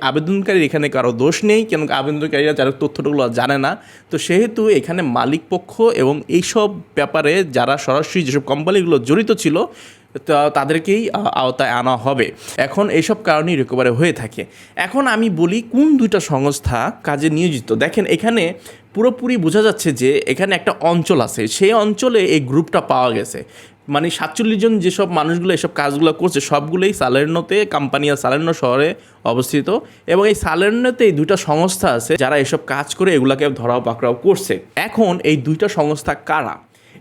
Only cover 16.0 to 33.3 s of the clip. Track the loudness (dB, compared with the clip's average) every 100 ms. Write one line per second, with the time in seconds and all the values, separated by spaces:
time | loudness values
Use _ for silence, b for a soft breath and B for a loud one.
16 | 4 0 0 0 0 -2 -2 -2 -4 -6
17 | -6 -2 0 0 0 -2 -2 0 0 0
18 | 0 0 0 0 -2 -6 B B B 0
19 | 0 0 -2 0 2 2 2 2 -2 0
20 | 2 2 0 -2 0 0 -2 0 2 2
21 | 2 0 0 -2 -4 2 2 4 2 0
22 | 2 2 2 2 2 0 0 -2 0 2
23 | 2 0 -6 -10 -14 B B B -4 -2
24 | -2 -4 -8 -2 0 2 2 2 0 0
25 | -2 0 0 0 0 0 -2 -2 -2 2
26 | 0 2 0 -2 0 -2 0 0 0 0
27 | 0 2 2 -2 -2 -2 0 -2 -2 -2
28 | 0 0 0 0 0 0 0 2 0 -2
29 | B B -4 -2 0 -2 0 -4 B B
30 | B 2 4 2 0 0 0 2 0 2
31 | 2 2 0 0 0 0 0 0 0 0
32 | 0 0 2 2 0 -2 -4 -6 -6 -2
33 | 2 2 2